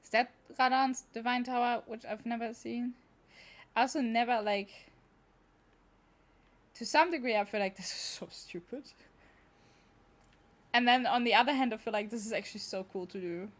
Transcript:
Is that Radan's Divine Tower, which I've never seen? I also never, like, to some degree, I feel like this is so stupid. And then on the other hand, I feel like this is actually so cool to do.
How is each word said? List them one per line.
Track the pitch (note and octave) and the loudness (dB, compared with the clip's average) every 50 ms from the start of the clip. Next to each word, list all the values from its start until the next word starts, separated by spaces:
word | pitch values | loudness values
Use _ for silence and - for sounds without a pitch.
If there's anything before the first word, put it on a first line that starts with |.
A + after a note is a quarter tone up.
| _ | _
Is | - | 0
that | - A3 B3+ - - _ _ _ - - | 0 0 0 0 -4 _ _ _ -2 2
Radan's | C4 C4 B3+ C4+ C4+ C4 C4 - - _ - | 2 4 4 4 2 2 0 -4 -8 _ -12
Divine | A3+ A3+ B3 B3 B3 B3 | -6 -4 -2 -2 -2 -2
Tower, | B3 B3+ B3 A#3+ A#3+ A#3+ A#3 - | -2 0 0 0 0 0 -2 -4
which | - A3+ A3+ A#3 | -8 -14 -12 -10
I've | - G#3 G#3+ - | -10 -10 -8 -6
never | A#3+ A#3 A#3 A#3 A3+ A#3+ | -6 -6 -4 -6 -8 -8
seen? | - - A3+ A#3 A#3+ A#3+ B3+ B3 - _ _ _ _ _ _ - - - - - - - _ _ | -10 -10 -8 -6 -4 -6 -6 -8 -10 _ _ _ _ _ _ -20 -20 -20 -20 -20 -20 -20 _ _
I | A3+ | 2
also | A#3+ C4 - D#4 | 2 2 2 -2
never, | B3+ A3+ A3+ A#3 A#3+ A#3 B3 A3+ | -2 0 2 2 2 2 0 0
like, | G#3 G#3 G#3 G3+ G3 G3+ - - - - _ _ _ _ _ _ _ _ _ _ _ _ _ _ _ _ _ _ _ _ _ _ _ _ _ _ _ _ _ _ _ _ _ _ _ _ _ | 2 0 0 0 -2 -6 -12 -20 -20 -20 _ _ _ _ _ _ _ _ _ _ _ _ _ _ _ _ _ _ _ _ _ _ _ _ _ _ _ _ _ _ _ _ _ _ _ _ _
to | - A#3 | -10 -6
some | - - D4+ E4 F4+ | 2 4 4 4 4
degree, | E4+ D4+ A#3+ B3 A3 | 2 -2 -2 0 0
I | G#3 G#3 | 0 0
feel | - - G#3+ | 0 -2 -2
like | G3+ F#3+ G3 | -2 -2 -4
this | - F3+ | -6 -10
is | - | -8
so | - - - - - - F#3 - | -6 -6 -6 -8 -8 -8 -12 -12
stupid. | - - - - - F3 E3+ - A#3+ C#4 C#4 - - _ - - _ _ - - _ _ _ _ _ _ _ _ _ _ _ _ _ _ _ _ _ _ _ _ _ _ _ _ _ _ _ _ - | -14 -16 -16 -12 -14 -14 -12 -10 -12 -12 -12 -16 -20 _ -20 -20 _ _ -20 -20 _ _ _ _ _ _ _ _ _ _ _ _ _ _ _ _ _ _ _ _ _ _ _ _ _ _ _ _ 2
And | A#3+ B3 | 4 6
then | A#3+ B3 B3+ B3 | 6 6 6 4
on | - - B3 A#3+ | 2 2 2 4
the | A#3+ A3 | 6 6
other | G#3+ - B3 D4 | 6 6 6 4
hand, | C4 C4 A#3+ A3 | 2 2 0 0
I | |
feel | A3 - A#3 G#3+ | -4 -4 -4 -2
like | G#3 G#3 G#3 | -2 -4 -4
this | A3+ A#3 G3+ | -6 -8 -6
is | A3 A3+ | -4 -4
actually | E3+ G3+ - - G#3+ | -4 -4 -6 -12 -10
so | - - - F#3+ F#3+ F#3+ | -8 -6 -6 -6 -8 -6
cool | - G3 F3+ | -8 -8 -8
to | F3 - G3 | -6 -8 -8
do. | F3+ F3 E3+ F3 F#3 G#3+ - _ | -6 -6 -6 -6 -8 -12 -14 _